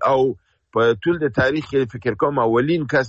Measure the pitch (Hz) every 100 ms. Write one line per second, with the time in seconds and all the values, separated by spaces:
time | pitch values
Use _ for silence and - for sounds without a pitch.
0 | 123 131 131 104 _ _ _ 110 117 107
1 | 170 170 147 110 131 151 - 139 123 120
2 | 123 104 147 139 113 117 143 170 131 143